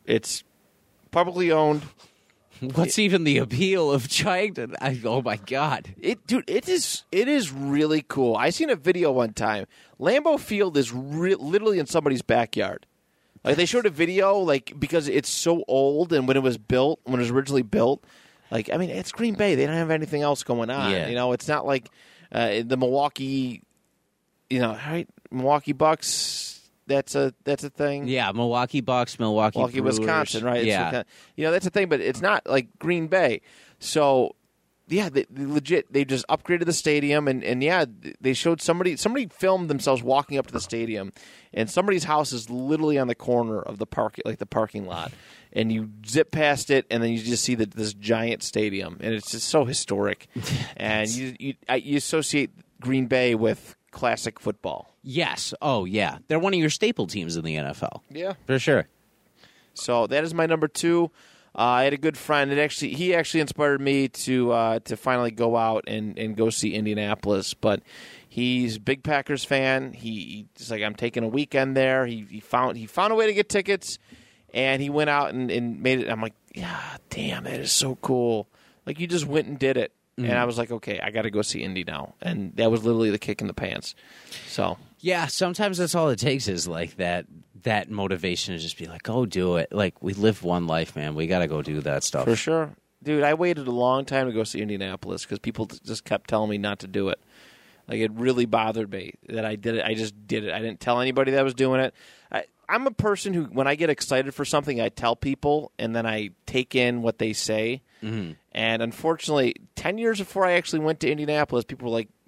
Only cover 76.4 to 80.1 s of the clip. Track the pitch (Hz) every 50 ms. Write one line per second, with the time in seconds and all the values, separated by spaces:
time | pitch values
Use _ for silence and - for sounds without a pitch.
76.4 | _ _ - - 175 175 - - - - - - - _ - - - - - -
77.4 | - - 127 127 139 127 - - 143 135 127 - - - 131 123 120 117 113 107
78.4 | 98 - _ _ _ _ _ _ _ - 147 156 180 170 175 170 143 135 143 156
79.4 | - - 143 127 135 135 131 123 110 - - _ _ _